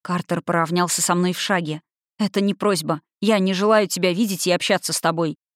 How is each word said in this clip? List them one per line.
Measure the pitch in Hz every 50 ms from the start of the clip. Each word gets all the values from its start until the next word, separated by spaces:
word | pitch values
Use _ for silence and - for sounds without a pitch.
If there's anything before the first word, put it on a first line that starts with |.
Картер | _ - 180 175 - - 175 170
поравнялся | - - 170 170 165 156 175 175 175 165 - -
со | - - 170
мной | 175 180 180 175
в | -
шаге. | - - 202 180 170 151 151 156 _ _ _ _ _ _ _
«Это | - 214 185 - 196
не | 196 202 196
просьба. | _ - 208 196 170 160 151 160 156 _ _ _ _
Я | - 208 220 202
не | 185 190 190
желаю | 180 202 214 220 214 208
тебя | 185 - 190 180 185 175
видеть | 185 240 202 196 165 -
и | 175
общаться | 175 170 - - 202 175 - - 160
с | -
тобой», — | - 160 170 165 170 156 151 _ _ _ _